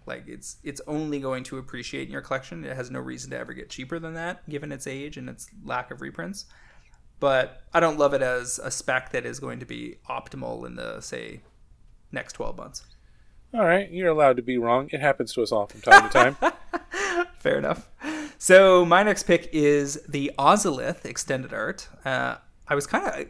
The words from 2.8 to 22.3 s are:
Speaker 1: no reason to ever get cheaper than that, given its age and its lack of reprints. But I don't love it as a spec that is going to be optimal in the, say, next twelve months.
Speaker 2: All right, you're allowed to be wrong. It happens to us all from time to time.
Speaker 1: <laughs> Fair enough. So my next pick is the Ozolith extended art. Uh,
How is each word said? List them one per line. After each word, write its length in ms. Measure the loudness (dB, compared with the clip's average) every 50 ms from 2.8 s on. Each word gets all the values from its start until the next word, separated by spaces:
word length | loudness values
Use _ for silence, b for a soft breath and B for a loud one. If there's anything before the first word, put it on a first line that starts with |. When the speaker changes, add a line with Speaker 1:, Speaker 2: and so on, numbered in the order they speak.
| -10 -10
Speaker 1:
no 100 | -10 -10
reason 300 | -10 -10 -12 -12 -12 -12
to 60 | -10 -10
ever 160 | -10 -12 -12
get 160 | -14 -14 -16
cheaper 300 | -14 -14 -12 -10 -10 -10
than 160 | -10 -10 -10
that, 320 | -10 -8 -10 -10 -12 -12 -12
given 220 | -10 -10 -10 -10
its 160 | -12 -10 -10 -10
age 300 | -10 -10 -10 -12 -14 -14
and 120 | -14 -14
its 180 | -14 -16 -18 -20 -20 -18 -10
lack 280 | -6 -6 -6 -6 -8
of 100 | -12 -12
reprints. 440 | -12 -14 -12 -10 -12 -10 -12 -12 -16 b b b b b b b b b b b b -20 _ -2
But 420 | 2 2 4 4 2 0 -6 -18 -14 0 2
I 40 | 4
don't 200 | 4 4 2 4
love 160 | 2 2 4
it 80 | 2 0
as 360 | 0 -2 -4 -4 -6 -8 -8 -8
a 80 | -8
spec 400 | -8 -8 -4 -2 -2 -2 -4 -4
that 140 | -8 -6 -6
is 140 | -6 -10 -10
going 200 | -10 -10 -10 -12
to 80 | -12 -14
be 300 | -12 -12 -12 -14 -14 -16 _ -10
optimal 560 | -10 -10 -10 -12 -14 -12 -10 -10 -10 -10 -10
in 120 | -12 -12 -10
the, 240 | -10 -10 -10 -12
say, 400 | -12 -12 -12 -12 -12 -12 -16 -18 _ _ _ _ -20 _ -20 _ _ -20 -20 -20 _ -14
next 220 | -12 -12 -12 -12 -12
twelve 240 | -10 -8 -8 -8 -10
months. 300 | -14 -16 -16 -18 -20 _ -20 _ _ _ -20 _ _ -20 _ -20 -20 -8 -2
Speaker 2:
All 120 | 0 4
right, 240 | 4 4 2 2 -2
you're 200 | -6 -2 0 2
allowed 260 | 4 6 6 6 6
to 80 | 4 0
be 140 | -2 -2 0
wrong. 320 | 2 2 2 2 2 -2
It 80 | -6 0
happens 320 | 0 0 2 0 -2 -4 -2
to 80 | -2
us 120 | 0 0 0
all 140 | 0 -2 -2
from 120 | -8 -4
time 300 | 6 10 10 10 10 8
to 0 |
time. 1160 | 4 4 4 4 2 2 0 0 0 -2 -14 -10 -10 -10 -10 -8 -6 -6 -4 -2 -2 -2 -4 -4
Speaker 1:
<laughs> 80 | -6 -6
Fair 180 | -2 -2 -2 0
enough. 320 | -2 -4 -4 -6 -8 -20 -20 B B -10 -10 -10 -10 -14 B B
So 460 | 6 10 10 10 12 10 8 8 8
my 200 | 6 6 6 6
next 200 | 4 2 0 4
pick 260 | 4 2 2 2 -2 0
is 480 | 2 4 4 4 4 2 -2 -6 -10 -10 -6
the 220 | -6 -4 -4 -4 -2 2
Ozolith 680 | 6 6 6 6 4 0 -2 -2 -4 -6 -6 -6 -10
extended 480 | -12 -10 -10 -4 -4 -4 -4 -4 -8 -8
art. 340 | -6 -6 -6 -6 -10 -14 -18 -18 -10 -6
Uh, 320 | -4 -2 -2 -2 -4